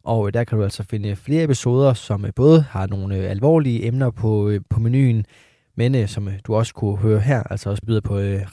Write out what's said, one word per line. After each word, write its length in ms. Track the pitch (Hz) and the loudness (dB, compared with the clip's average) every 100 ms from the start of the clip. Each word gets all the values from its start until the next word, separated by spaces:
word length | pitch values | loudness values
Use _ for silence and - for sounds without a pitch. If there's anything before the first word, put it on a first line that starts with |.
og, 240 | - 113 101 | -4 -2 0
øh, 60 | |
der 100 | 113 | -2
kan 140 | 117 110 | -2 0
du 60 | |
altså 200 | 101 - | -2 -4
finde 320 | 101 110 104 98 | -8 -6 -6 -6
flere 280 | - 156 | -2 0
episoder, 500 | 160 131 123 123 139 | 2 0 2 2 4
som, 320 | 117 - 101 101 | 2 -2 -4 -4
øh, 60 | - | 2
både 260 | 135 160 147 | 6 6 4
har 180 | 95 95 | -2 -4
nogle, 280 | 98 95 98 | -4 -4 -4
øh, 140 | 95 | -4
alvorlige 540 | 98 131 160 139 117 110 | 0 2 2 2 -2 -2
emner 220 | 123 131 | -2 -2
på, 400 | - 113 107 104 | -2 0 0 0
øh, 120 | 104 - | -2 -2
på 100 | - | -2
menuen, 460 | 113 127 135 113 101 _ _ _ _ - | 0 2 4 2 -2 _ _ _ _ -2
men, 180 | 117 131 | 0 0
øh, 120 | 101 | 0
som, 200 | - 101 | -4 -6
øh, 60 | 98 - | -8 -2
du 80 | 110 | -2
også 180 | 113 | -2
kunne 240 | - 104 101 | -2 -4 0
høre 220 | 107 107 | 2 2
her, 240 | 110 131 | 2 0
altså 260 | - 101 - | -2 -6 -4
også 140 | 101 107 | -6 -2
byder 140 | 110 | -2
på, 160 | - 101 | -2 -2
øh, 220 | 98 98 95 | -2 -2 -4